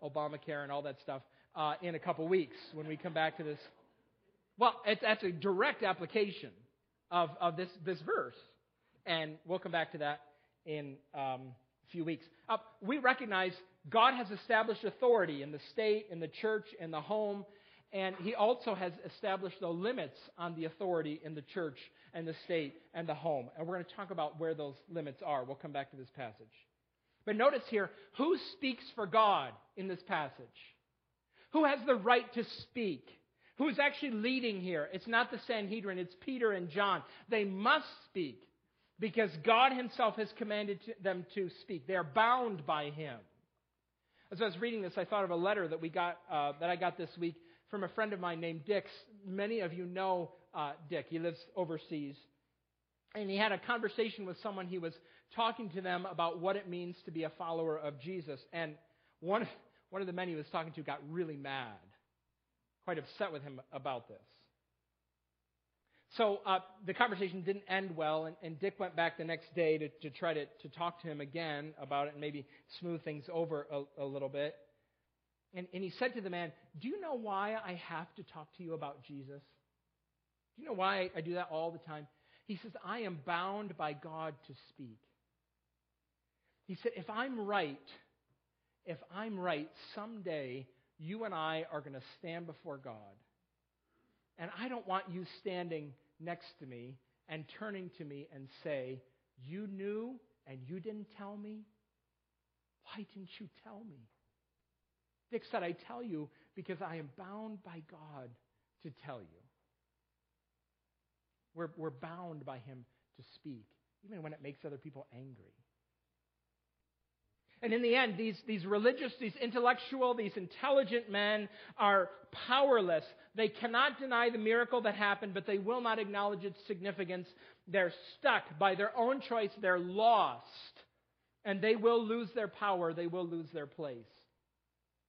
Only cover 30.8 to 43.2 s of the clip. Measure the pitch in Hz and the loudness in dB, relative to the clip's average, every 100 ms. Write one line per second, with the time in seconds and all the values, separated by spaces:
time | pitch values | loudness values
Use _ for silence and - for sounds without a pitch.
30.8 | _ _ _ _ _ _ - 311 294 285 | _ _ _ _ _ _ 0 4 6 6
31.8 | 262 240 214 247 - - - - - 247 | 4 4 8 6 6 -2 -4 -8 -8 -2
32.8 | 208 131 - - _ _ _ - 294 247 | -2 -2 -8 -20 _ _ _ 0 2 4
33.8 | 277 285 285 214 233 262 233 196 185 160 | 2 2 -2 0 2 2 0 -2 -2 -2
34.8 | 151 185 226 226 247 247 - 196 196 226 | -2 -6 2 2 2 -2 -2 -2 -2 -4
35.8 | 196 185 180 - - 254 226 190 175 175 | -4 -4 -6 -6 -6 2 2 2 0 2
36.8 | 202 170 - - - 220 202 190 233 302 | 4 2 -2 -16 0 2 2 2 4 4
37.8 | - - - 196 147 110 - _ _ _ | 2 -12 -6 -4 -4 -6 -20 _ _ _
38.8 | _ - 214 226 202 156 180 226 269 254 | _ -4 0 2 2 2 6 8 8 6
39.8 | 247 - 226 220 208 - 214 208 208 190 | -2 2 2 4 -4 -4 -2 -2 -2 -4
40.8 | 226 226 190 180 165 202 180 - - 170 | -8 -2 -2 -2 -4 -4 -4 -6 -8 -6
41.8 | 151 185 156 135 226 254 240 175 143 151 | 0 0 4 6 8 6 4 -2 0 0
42.8 | 147 147 147 117 | 0 -4 -8 -10